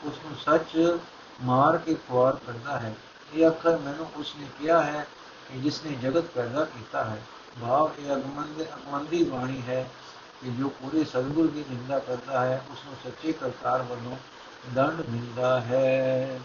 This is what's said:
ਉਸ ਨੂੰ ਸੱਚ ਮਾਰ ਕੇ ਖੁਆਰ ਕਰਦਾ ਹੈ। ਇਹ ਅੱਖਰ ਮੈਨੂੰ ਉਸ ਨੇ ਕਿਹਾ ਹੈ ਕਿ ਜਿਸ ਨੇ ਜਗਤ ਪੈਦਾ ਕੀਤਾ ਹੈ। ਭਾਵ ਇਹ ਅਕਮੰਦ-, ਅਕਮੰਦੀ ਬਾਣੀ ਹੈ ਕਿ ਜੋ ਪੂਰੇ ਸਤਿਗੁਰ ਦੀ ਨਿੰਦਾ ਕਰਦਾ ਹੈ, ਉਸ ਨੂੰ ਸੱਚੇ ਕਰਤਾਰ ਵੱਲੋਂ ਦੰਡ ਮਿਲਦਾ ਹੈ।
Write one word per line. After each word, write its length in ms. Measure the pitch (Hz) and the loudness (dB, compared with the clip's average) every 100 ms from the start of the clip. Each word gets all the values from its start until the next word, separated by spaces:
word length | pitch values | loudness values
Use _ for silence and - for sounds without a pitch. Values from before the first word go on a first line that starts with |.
ਉਸ 100 | 147 147 151 | -8 -8 -10
ਨੂੰ 100 | 135 | -6
ਸੱਚ 600 | - 160 160 160 170 170 - - - - | 4 4 4 4 4 4 -4 -18 -20 -6
ਮਾਰ 340 | 127 127 147 165 | 2 6 6 4
ਕੇ 160 | 160 | 0
ਖੁਆਰ 420 | 156 - 123 127 143 123 | -2 0 4 4 4 -6
ਕਰਦਾ 320 | 117 117 131 | -10 -6 -4
ਹੈ। 160 | 113 107 - - - | -4 -8 -14 -20 -8
ਇਹ 140 | 151 160 | 6 6
ਅੱਖਰ 300 | 160 165 160 | 6 2 2
ਮੈਨੂੰ 340 | 139 147 160 151 | 0 -6 -8 -8
ਉਸ 200 | 143 147 | -10 -10
ਨੇ 80 | 139 - | -12 -6
ਕਿਹਾ 240 | 151 165 | 4 4
ਹੈ 240 | 147 147 147 - - - - | 4 -2 -6 -12 -20 -20 -14
ਕਿ 80 | 131 | -2
ਜਿਸ 240 | 143 147 | -2 -2
ਨੇ 80 | 156 | -6
ਜਗਤ 320 | 135 131 160 | -4 0 0
ਪੈਦਾ 420 | 165 123 120 135 147 | 0 -2 -2 0 -2
ਕੀਤਾ 380 | 120 110 139 | -4 -8 -4
ਹੈ। 180 | 120 107 95 - - 120 | -4 -6 -10 -18 -18 -10
ਭਾਵ 300 | 117 135 156 143 | 0 4 2 0
ਇਹ 160 | 143 135 | -2 -2
ਅਕਮੰਦ-, 480 | 131 143 151 151 | -2 -6 -8 -6
ਅਕਮੰਦੀ 600 | 160 - 139 143 151 170 | -8 -8 -6 -6 -2 2
ਬਾਣੀ 380 | 151 131 127 135 | 2 2 -4 -4
ਹੈ 280 | 120 127 131 - - - - - | -2 -2 -4 -10 -18 -18 -20 -12
ਕਿ 80 | 127 | -6
ਜੋ 200 | 120 139 | -2 -2
ਪੂਰੇ 340 | 131 131 156 | -4 -2 0
ਸਤਿਗੁਰ 440 | 147 127 131 151 160 | 2 0 0 4 2
ਦੀ 180 | 143 139 | 2 -6
ਨਿੰਦਾ 300 | 123 127 139 | -8 -2 -2
ਕਰਦਾ 460 | 131 123 131 131 127 | -2 -6 -2 0 2
ਹੈ, 180 | 131 131 | 0 -4
ਉਸ 60 | - 139 | -14 -14
ਨੂੰ 100 | 131 | -12
ਸੱਚੇ 280 | 127 - 160 | -12 -6 -4
ਕਰਤਾਰ 500 | 156 131 117 123 127 | -2 -4 -2 0 0
ਵੱਲੋਂ 360 | 123 120 120 127 - - - - 127 | 0 -6 -6 -10 -12 -18 -18 -16 -4
ਦੰਡ 280 | 123 143 160 135 | 2 2 2 -4
ਮਿਲਦਾ 520 | 117 120 117 127 127 | -4 -4 0 2 2
ਹੈ। 760 | 117 127 135 131 131 131 131 127 | 2 4 4 4 4 2 0 -6